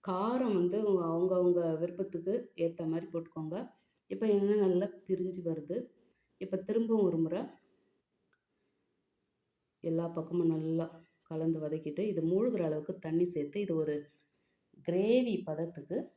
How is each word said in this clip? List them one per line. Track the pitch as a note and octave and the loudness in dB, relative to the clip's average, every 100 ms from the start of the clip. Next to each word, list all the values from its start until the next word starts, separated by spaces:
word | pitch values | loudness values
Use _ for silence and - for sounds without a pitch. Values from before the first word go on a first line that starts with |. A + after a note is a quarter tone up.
காரம் | G3 F#3 G#3+ B3+ B3+ G3 | -4 -2 0 0 2 2
வந்து | F3 G3+ | 2 2
உங்க, | G#3+ F#3+ | 2 2
அவங்கவங்க | E3 E3 F#3 F#3 F3+ F3 E3+ D#3+ | 2 0 2 2 4 4 2 0
விருப்பத்துக்கு | E3+ - F#3+ E3+ E3+ A#3 - - | -4 -4 -6 -6 -2 -4 -4 -4
ஏத்த | E3+ E3 D#3+ | -4 -2 -2
மாதிரி | E3 E3 | -2 -4
போட்டுக்கோங்க. | E3+ E3 - D#3 F3+ - _ _ _ _ | -8 -8 -10 -8 -8 -10 _ _ _ _
இப்போ | G3 A3 | -2 2
எண்ணெய் | G3+ G3+ G#3+ | 4 4 4
நல்லா | F#3+ F3+ G3 - | 4 4 0 -6
பிரிஞ்சு | - F3+ F3+ F3+ | -4 -2 -2 -4
வருது. | E3 D#3+ C#3+ G3+ C4 _ _ _ _ _ | -4 -4 -4 -6 -6 _ _ _ _ _
இப்போ | F#3+ F#3+ | -6 -6
திரும்பவும் | F#3 A3 A3 A3 F#3+ | 0 0 4 4 4
ஒரு | E3 | 4
முறை | D#3+ - - - _ _ _ _ _ _ _ _ _ _ _ _ _ _ _ _ _ _ _ _ _ _ | 0 -2 -6 -12 _ _ _ _ _ _ _ _ _ _ _ _ _ _ _ _ _ _ _ _ _ _
எல்லா | E3+ E3 E3+ | -2 -2 -2
பக்கமும் | E3 E3 F3 E3 | -6 -4 0 2
நல்லா | D#3+ D#3+ E3 E3 - _ _ | 2 0 -2 -2 -8 _ _
கலந்து | _ D#3+ D#3+ D#3+ | _ -4 -2 0
வதக்கிட்டு, | D3+ D#3 D#3 D3 G#3+ | -2 -4 -6 -4 -2
இது | E3+ | 0
மூழ்கிற | D#3+ F#3 B3 G#3+ | 2 2 2 0
அளவுக்கு | E3 D#3 D3+ F#3 | -2 -2 -6 -8
தண்ணி | D#3+ E3 F3 | -2 2 2
சேர்த்து, | D#3+ D3 G3+ | 0 -4 -4
இது | G3 E3 | -2 0
ஒரு | D#3 D3 D3 _ _ _ _ _ _ - | 0 -2 -6 _ _ _ _ _ _ -12
கிரேவி | - F3 G#3 B3+ B3 - | -2 0 6 6 4 0
பதத்துக்கு | - D#3 E3 D#3 - G#3 C4+ | -2 -4 -4 -6 -6 -6 -6